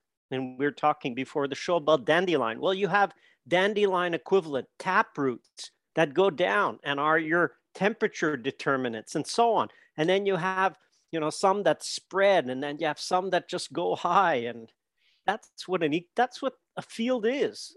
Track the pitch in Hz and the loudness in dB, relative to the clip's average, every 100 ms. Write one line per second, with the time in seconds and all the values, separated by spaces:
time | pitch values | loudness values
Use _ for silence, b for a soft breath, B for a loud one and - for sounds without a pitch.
0 | _ _ - 131 131 127 143 - 151 147 | _ _ -10 -8 -6 -4 -4 0 0 0
1 | 143 120 131 151 139 135 - 175 151 156 | -4 -6 -6 -4 -4 -4 -2 0 2 2
2 | 117 160 185 151 113 117 151 190 196 196 | 4 2 2 0 0 -2 -2 -2 0 2
3 | 196 - b b - 175 196 208 202 185 | 0 -2 b b -2 0 2 2 0 2
4 | 175 165 - 190 165 139 110 - 185 190 | -2 -4 0 0 0 -4 -6 -8 0 0
5 | 226 - 139 120 _ - - _ _ - | 0 0 -2 -4 _ -18 -18 _ _ 0
6 | 165 135 190 151 180 208 175 110 - 143 | 2 4 2 4 2 2 0 -2 -6 0
7 | 151 160 156 170 160 _ _ - 196 226 | 2 2 2 2 0 _ _ -2 -2 0
8 | 214 - 160 143 120 - - 135 127 113 | -4 -2 -2 -2 -6 -4 -2 0 -2 -6
9 | - 165 143 - 233 196 110 b b b | -6 -6 -2 2 2 2 0 b b b
10 | 156 196 202 190 185 185 190 156 _ _ | 0 0 0 -2 -2 0 0 -2 _ _
11 | _ 160 151 - 196 202 175 151 - - | _ -4 -4 0 2 2 2 0 -2 -10
12 | - 185 196 185 127 127 143 147 160 147 | -4 2 4 4 2 -4 -6 -4 -4 -4
13 | - 185 190 180 - 180 - 156 180 170 | -2 -2 0 -2 -2 -8 -6 -4 -2 -2
14 | 175 175 185 139 117 117 113 _ _ _ | 2 4 4 2 -2 -8 -16 _ _ _
15 | _ _ - 214 _ - - 180 160 156 | _ _ -4 -4 _ -16 -4 -2 0 -2
16 | 170 - 247 - 269 - _ - - - | -4 -2 -2 -2 -8 -10 _ -16 -12 -6
17 | 233 254 214 277 160 104 - | -2 0 0 0 -2 -4 -16